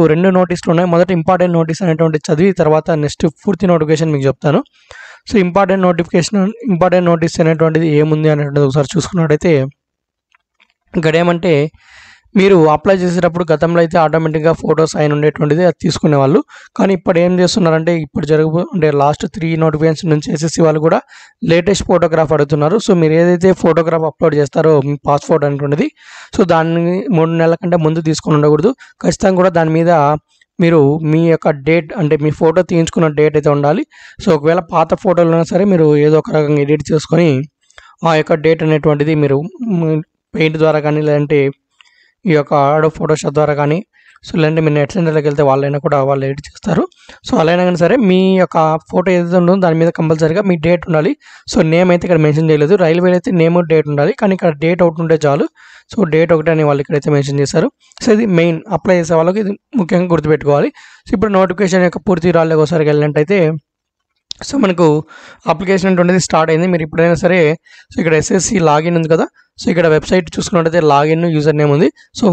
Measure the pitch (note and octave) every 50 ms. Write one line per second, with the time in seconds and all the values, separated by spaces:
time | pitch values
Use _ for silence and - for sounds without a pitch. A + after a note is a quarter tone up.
0 | E3+ D3+ D#3 E3 F3+ F#3+ F#3 F#3 F3+ E3+ F3+ E3+ - - E3+ E3 F3+ F3+ E3+ E3+
1 | F3+ F#3 F#3+ E3 D#3 - F#3 F3 F3+ F3+ E3+ E3 E3 D#3+ D#3+ - G3 F3 D#3+ D#3
2 | E3 E3 D#3 D3+ - - E3 D3+ F3+ G3+ F3+ - D#3+ D3+ D#3 D#3 - - E3 D3+
3 | D3 C#3+ - - - E3 - _ - G#3 F#3+ - G#3 F3+ F3 E3 D#3 D3+ D#3+ C#3+
4 | E3 D#3+ D3+ C#3 C3+ C3+ C3 - - D3+ C#3+ A3 D4 _ _ _ _ - - -
5 | - - - - _ - - G#3 F3+ F3 E3+ G3 G3 F#3 G3 G3 F#3 F3+ F3 E3+
6 | F3 - - F#3 D#3+ - G#3+ G3+ F#3 G3 A3+ - - B3+ F#3 D#3+ F#3 F3+ F3 F#3
7 | F3+ F3 E3+ E3 E3 D#3+ - - E3 D#3+ D#3+ D#3 E3 D#3+ D#3+ D#3 E3 D#3+ D3 D3
8 | D3+ D#3 D#3 D#3 D#3 D#3 D3+ D3 D3 C#3+ C#3 D3 C#3+ C3+ C3 D3+ C#3 C3 - E3+
9 | - - - F3 E3 D3+ D3+ D3+ - F3+ D#3+ C#3 C3 C#3+ - _ _ _ _ _
10 | _ _ _ _ _ _ _ _ _ _ _ _ _ _ _ _ _ _ - F#3
11 | D#3 D#3+ D#3 E3 F3 F3 F3 E3+ E3+ F3+ D#3+ C#3 D3 D#3 - _ _ _ - -
12 | - - - _ _ _ - G#3+ F#3+ G3 G3 F3 D#3 D#3 D3+ D3+ - G#3 G3 F#3+
13 | F3+ F3+ E3+ F3+ F3 F3 D#3+ F3 F3+ D#3+ D#3+ D3 E3+ E3 E3+ E3+ E3+ E3 E3+ F3
14 | D#3+ D3+ D3+ E3 D#3+ D#3+ D3+ D#3+ D3+ E3 - - - - D#3 D3+ D#3+ D3+ - F3+
15 | D3+ D3 D3 D3 D3+ D3+ - - D#3+ D3 D3 E3 F#3 F3 D#3 - - F3 - -
16 | - E3 D3 C#3 C3+ C3+ D#3+ C4 - _ - - - - - - F#3+ G3 G3 F3
17 | - G#3 F#3 E3 F3 F3+ F#3 F3 F3+ F3 - A3+ F3+ E3 D#3+ D#3+ D#3+ F3 E3+ E3
18 | D3+ C#3+ - G#3 D#3+ C#3+ D#3 D3+ D#3 D#3+ D#3 F3 F3+ E4 C#4+ F#3 D#3 D3+ C#3+ C#3+
19 | C#3 C#3+ D3+ - - F#3 - - D#3+ E3 E3 D#3 D#3+ D#3+ D3+ D3+ D#3+ D#3+ D#3 -
20 | G3+ E3 D3+ D3+ D3 - E3 D3 D#3+ D#3+ - - E3 D#3 D#3 D#3 D3+ E3 F3+ B3
21 | - _ - - - - _ _ - D#3+ E3 E3+ E3+ G#3 F#3+ - - - F#3+ E3+
22 | E3+ E3 D#3+ D#3+ D#3+ C#3+ D#3+ D3+ D3 C#3 D#3 D3 D3 D#3 F#3+ A3+ - - F#3+ F3
23 | D#3+ D#3 D#3 E3 E3+ F3 F3+ E3+ F3 F#3+ F3+ - - F3 D#3+ E3+ E3 E3 E3 D#3+
24 | D#3+ D#3 - - F3 D#3+ D3 D3 D3 C3+ - F3+ D#3 D#3+ D#3 C#3+ C3+ C#3+ D3 C#3+
25 | - - C#3+ C#3+ - - E3 D#3 C#3+ C#3+ C#3+ C#3 D3 C#3+ C#3+ D#3 B3+ D#4 - _
26 | - - - - - - - - G3+ E3+ E3+ D#3+ D#3+ E3 E3 E3+ E3+ E3+ F3+ F#3+
27 | G3 A3+ G3+ D#3 D#3+ E3 E3 E3 E3 E3 E3+ - - F3 F3 F3 D#3 D#3 D#3+ E3
28 | D#3+ E3 D3+ - - - D#3 D3 D3 D3+ D3+ D3 D#3+ A#3 C4+ - - - _ -
29 | - F3+ E3+ - - F#3+ F#3+ F3+ F3+ F#3+ E3+ E3+ E3 D#3+ D#3+ E3 E3 E3+ F3 D#3
30 | C#3+ D3 D3+ D3+ - _ _ _ _ _ _ - F3 E3+ E3+ D#3+ C#3 C#3 D3 D#3+
31 | D#3+ D3+ D#3 D#3+ E3+ E3 D#3+ D#3 - E3 D3+ C#3+ C3+ D#3 D#3+ F3 D#3 D3+ D4+ A#3
32 | D#3 D3 D#3 D3+ C#3+ D3+ D3 - F3 D#3+ D#3+ F3+ F3+ - F#3 E3 E3 - - -
33 | E3 D#3+ D3 D3 D3+ D#3 D3+ D3+ C#3+ D3+ D3 C#3+ C#3+ C#3+ D#3+ A3+ D4+ - _ -
34 | - - - - - G#3 D#3+ D3 C#3+ D#3+ E3 F#3 E3+ - F3+ E3 D#3+ D#3+ F#3 E3
35 | - G3 F3 E3+ F3 E3 E3 E3 E3 - - F3 G3 G#3 F#3+ E3 D#3+ D3+ D3+ D3
36 | D3 D3+ D#3 D#3 - - - D#3 D3+ C#3+ D3+ D3 C#3+ C#3 D3+ D3+ D3 - D#3+ D3+
37 | - - E3 E3 F3 D#3+ C3+ C3 D3+ D3+ _ _ _ _ _ - - - _ _
38 | - E3 D#3+ D#3 D3+ - E3+ D#3 D3 D#3+ D#3+ D#3+ E3 D#3 D#3 D3+ D3 D#3+ D3+ D3
39 | D3 D#3 D#3+ D3+ D3 C#3 C3+ C#3 D#3+ - - D#4+ B3 A3+ F#3+ E3+ E3 D#3 D#3 D#3
40 | E3 _ _ _ _ _ - - D#3+ D#3 D#3 D#3 D#3 D#3+ D3+ D3+ D3 D3+ D3+ D3+
41 | D3+ D3 D3 D3 D3 C#3+ D#3 C#3+ C3+ C#3 C#3 _ _ _ _ _ _ _ _ _
42 | _ _ _ _ - G#3 D#3 D3 C#3+ - D#3+ D3 C#3 C#3 D3+ D#3 D#3 D#3+ - -
43 | - D3+ D#3 D3 - D#3 C#3 D3+ D3+ D3 D3 C#3+ D3 C#3+ D3+ F3+ - _ _ _
44 | _ _ _ _ - - - F3+ D#3 D3+ D#3+ D#3+ D#3 D#3 D3+ D3 C#3+ - - F#3+
45 | E3+ D#3+ D#3 D#3 C#3+ D3+ C#3+ C#3+ D3 C3+ C3+ C#3 C#3 C#3 C#3+ C#3+ C#3 E3 D3 C#3
46 | C3+ C3+ C#3 C3+ C3+ C3+ C#3 C#3+ - - - - - - D#3+ F#3 D#4+ F#4+ _ _
47 | _ - - - - - C4 A3 D#3+ D#3 F3 F3+ F3+ F3+ F3+ D3+ F3 E3 G#3+ C#4+
48 | A3+ F#3 F#3 F#3 F#3+ F#3+ F#3+ F#3 F3+ - - F3+ D#3+ D#3 D#3 D#3+ - - - F3+
49 | F3+ F#3+ F3+ F3 F3 E3+ F3+ F#3 F3 E3+ F#3 G3 F3+ E3+ D#3+ D#3+ E3 E3+ - -
50 | E3 D#3 D#3+ D#3 D#3+ D#3 D#3+ G3+ G#3 G3 F3 D#3+ D3 E3+ F3 E3+ - F#3 E3 D#3
51 | D3+ G#3 D4 - _ - - - _ - - A3+ E3+ D#3+ D#3+ E3+ F#3 F3+ F3 F3
52 | F3 F3+ F3 D#3+ D3+ D3+ D3 D#3 E3 D#3 D#3 D3 D3 D3 G3+ G3 F#3 D#3 E3 F3
53 | F3+ F3+ F3+ F3+ - C4+ F#3+ E3+ D#3+ E3 E3+ F3 F3 D#3 D#3+ D#3 D3+ D3 D3 C#3+
54 | C#3+ F3 F3 - A3+ G3 F#3+ F3+ G3 F3 D3+ C#3+ E3 E3 F3+ E3+ F3+ E3+ D#3+ E3
55 | E3+ D#3+ D#3+ D3+ D3 C#3+ C#3 D#3+ C4 E4 _ _ - - - - _ - - A#3
56 | G3 D#3 D3+ D#3 E3+ E3 E3+ D#3 D#3 E3+ D#3+ D#3 D#3 D3 C#3+ C#3 C#3+ - D#3+ C#3+
57 | - D#3 D3 C#3+ C#3 C#3+ C#3 C#3+ C#3+ C3+ - D#3+ F3+ C#4 - _ _ _ _ -
58 | - A#3+ G#3+ G#3+ A#3 G#3 F3+ E3 E3+ F3 D#3+ D#3+ - - F#3+ - - F#3+ F#3 F3
59 | E3+ D#3 F3 D#3+ D#3+ F3 F#3 A3 G#3+ F#3+ G3+ - _ _ - B3+ F3+ D#3 G#3 F3
60 | F3+ F3+ E3+ D#3 D3 D3+ D#3 C#3+ C3+ C#3+ C#3+ D3 F#3 D4 - - - - - _
61 | _ - - F#3+ G#3 G#3+ G3 F#3 F#3+ F3+ F3+ E3+ G#3 F3+ F3+ F#3 F3+ F3 - -
62 | - - F#3 E3 D#3+ F3+ E3 E3 E3 D#3+ D#3+ D#3 D#3 C#3+ E3+ D#3+ D3+ D3+ D3 D3
63 | D3 D3+ D3 D3+ D3+ D#3 G3+ G3 E3+ D#3 E3 D3 - _ _ _ _ _ _ _
64 | _ _ _ _ _ - - - - - C#4+ C#4 A#3+ F#3+ F3+ E3+ F3 D#3 D3 D#3
65 | - - - - - - - _ - - E3 D#3 G3 F3+ G3 F#3 F3 G3 F#3 F3
66 | F3 F3 F#3 F#3 - - - D#3+ D#3+ D#3+ D#3+ D#3+ F3 F#3 F3+ E3 D#3 D#3 - D#3+
67 | E3 E3+ E3+ D3 D3 E3+ F3+ F3+ D#3+ D3 D#3+ - _ _ - - - - - -
68 | D#3+ E3 D#3+ D#3 D3+ - A#3+ F#3 E3 - A3+ F#3 E3 D3+ D3 D3+ D#3+ F3 F3 E3
69 | D#3+ D#3 D#3+ E3 B3 F4 _ _ _ _ _ - - B3 F3+ E3+ E3+ D#3+ D#3 D#3
70 | - - G3 F#3 E3 D#3 - - C#3+ - - E3+ D#3+ E3 D#3+ F3 D#3+ D3+ C#3+ C#3+
71 | D3+ D#3 D#3+ D#3+ E3+ F3 D#3+ D3+ D3 D#3 D3 D3+ D3+ D3 C#3+ D3 G3 D4+ - _
72 | _ _ - - - G3